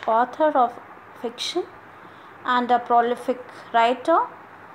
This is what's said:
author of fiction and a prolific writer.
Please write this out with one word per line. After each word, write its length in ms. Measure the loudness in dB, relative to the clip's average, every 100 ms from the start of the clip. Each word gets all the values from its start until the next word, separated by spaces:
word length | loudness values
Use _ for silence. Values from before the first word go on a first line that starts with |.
| 0
author 440 | 0 0 0 0 2
of 160 | 0 -2 -20 -20 -20 -12
fiction 440 | -12 -8 -8 -6 -8 -12 -20 -20 -20 -20 -20 -10
and 260 | -2 -2 2
a 80 | 0
prolific 600 | 2 2 2 -2 -4 -6 -8 -20 -2
writer. 460 | 2 2 0 0 0 0 -8 -20 -20 -20